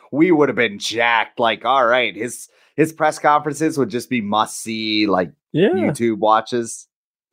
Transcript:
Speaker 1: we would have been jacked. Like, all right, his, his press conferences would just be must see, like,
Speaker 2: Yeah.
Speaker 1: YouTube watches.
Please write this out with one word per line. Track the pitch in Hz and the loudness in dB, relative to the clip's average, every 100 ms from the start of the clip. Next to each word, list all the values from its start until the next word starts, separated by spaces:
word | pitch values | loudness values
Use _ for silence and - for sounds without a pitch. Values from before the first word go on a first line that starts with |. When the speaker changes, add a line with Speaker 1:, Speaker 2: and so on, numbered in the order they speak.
| - | -6
Speaker 1:
we | 139 180 | 2 4
would | 156 139 | 4 2
have | 117 | 2
been | 113 101 | -2 -2
jacked. | - 110 117 113 104 - | -6 -2 2 2 0 0
Like, | 117 107 117 | 0 0 0
all | 135 117 | 2 4
right, | 127 113 92 | 2 0 -4
his, | 120 - - _ _ - | -8 -10 -16 _ _ -2
his | 151 | -2
press | 151 156 151 | 0 -2 0
conferences | 151 147 151 135 156 139 | 2 2 0 -2 -2 0
would | 117 | -2
just | 120 - | -4 -4
be | 123 | -4
must | 101 107 107 - | -2 -2 -2 -4
see, | 113 110 110 107 101 | -8 -6 -2 0 2
like, | 92 90 - _ | 2 -2 -6 _
Speaker 2:
Yeah. | 147 208 | 0 2
Speaker 1:
YouTube | 370 285 139 117 107 | 2 -2 0 -2 0
watches. | 107 110 - 123 113 - - _ _ _ _ | 2 2 0 -4 -4 -10 -18 _ _ _ _